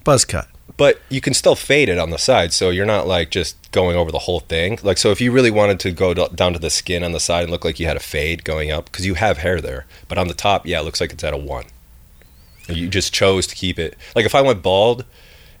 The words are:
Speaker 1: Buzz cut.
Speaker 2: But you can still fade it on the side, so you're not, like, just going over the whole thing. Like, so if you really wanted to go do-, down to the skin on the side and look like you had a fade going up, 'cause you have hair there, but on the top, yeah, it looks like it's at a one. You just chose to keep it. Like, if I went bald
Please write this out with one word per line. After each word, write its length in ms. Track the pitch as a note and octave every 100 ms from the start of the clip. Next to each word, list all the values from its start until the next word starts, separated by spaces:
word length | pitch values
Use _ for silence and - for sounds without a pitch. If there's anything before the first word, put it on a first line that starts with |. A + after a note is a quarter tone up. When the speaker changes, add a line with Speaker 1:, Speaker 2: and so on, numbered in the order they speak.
Speaker 1:
Buzz 220 | - C3+ -
cut. 220 | D#2 - - - -
Speaker 2:
But 240 | C#3+ - -
you 120 | C3+
can 140 | - B2+
still 200 | F#3+ C#3+
fade 320 | - C#3+ B2+
it 120 | F2
on 100 | F2+
the 80 | E2
side, 340 | - F#2+ E2+
so 200 | - F#2
you're 140 | F2+ G#2
not, 200 | G#2 E2+
like, 220 | F2+ E2+
just 260 | F#2+ E2 - -
going 240 | G2 F2+ F2
over 160 | E2
the 80 | D2+
whole 200 | - E2+
thing. 400 | - E2 F2 A#2
Like, 160 | G2+ F2+
so 140 | A2
if 100 | G2
you 100 | B2
really 200 | B2 B2
wanted 280 | G#2 G#2 F#2+
to 100 | G2
go 240 | E2+ F#2 F2
do-, 120 | E2+
down 180 | E2+ F2+
to 60 | E2+
the 120 | D#2+
skin 320 | - - F2
on 80 | F2
the 80 | E2
side 240 | - F2
and 80 | E2+
look 120 | E2+
like 160 | E2 D#2+
you 60 | D#2+
had 100 | D2
a 40 |
fade 420 | - D2+ D2+ E2
going 280 | - D#2 D2+
up, 200 | D#2 -
'cause 140 | - F#2
you 80 |
have 240 | E2+ G#2+ D#2
hair 240 | F2 F2+
there, 240 | C#2+ C2 - - -
but 100 | F2
on 100 | F2
the 60 |
top, 320 | E2 G2+ F#2+ D#2+
yeah, 140 | E2+
it 40 |
looks 160 | D#2 -
like 140 | E2+
it's 100 | -
at 100 | D#2+
a 40 | C#2+
one. 280 | C#2 C2+ - - _ - - - - - - - -
You 200 | E2 F2
just 240 | F#2+ -
chose 320 | - G2 F#2+ -
to 80 | -
keep 220 | F2+ E2+
it. 180 | D#2+ - - A#2+
Like, 100 | A2
if 80 |
I 80 | C#3+
went 220 | C#3 G#2+
bald 420 | F2 F#2+ A2 A#2+ - - - - - -